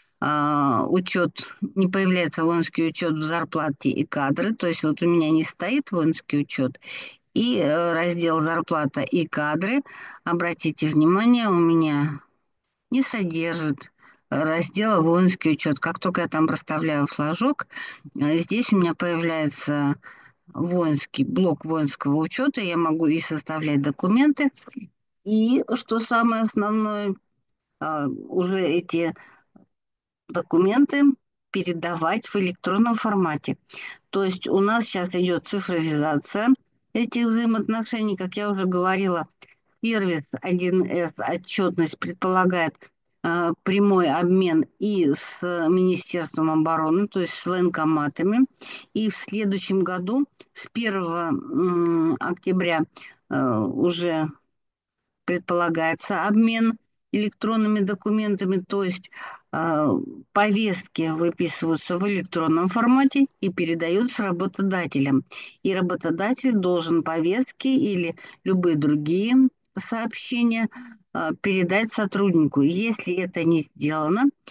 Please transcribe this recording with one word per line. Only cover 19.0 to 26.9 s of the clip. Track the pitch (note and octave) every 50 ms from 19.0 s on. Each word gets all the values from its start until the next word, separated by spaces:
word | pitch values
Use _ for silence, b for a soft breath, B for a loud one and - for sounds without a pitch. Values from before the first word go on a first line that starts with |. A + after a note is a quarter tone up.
| F3+ F3 E3+ E3 E3+ E3 D#3+ D#3+ D3+ C#3+ C#3+ - - D3 D3 D3 C#3+ C#3 C#3 - B B B B B B B B _
воинский, | - - - D#3+ F3 F3+ F3+ E3+ D#3 D3 C#3 - - - - C3
блок | - - F3+ F#3+ F3 D3 - -
воинского | D#3+ D#3+ D#3 D3+ C#3 - - - C#3+ C#3+
учета. | D#3 D#3+ E3+ - - C4 C#4+ - B3
Я | G3+ F3 E3+
могу | E3+ E3+ D#3+ D#3 E3 E3
и | D3 D#3+ E3
составлять | D#3 - D#3+ D3+ - - D#3 D#3 D#3 D3+ D3 C#3
документы, | C#3 D3 C#3 - - F#3 G#3+ B3 C#4+ D4+ C#4 - D4 C4+ _ - - - - B3 G3 - _ _ _ _ _ _ -
и, | G3 G#3+ A3 A3 A#3 B3+ C#4 - - A3
что | B3 - - A3+ A3+
самое | A3+ - A#3+ A3+ A#3 A#3 A3+ A3 A3
основное, | A3 - G#3+ G3+ G#3 G#3+ A3 G#3+ G#3+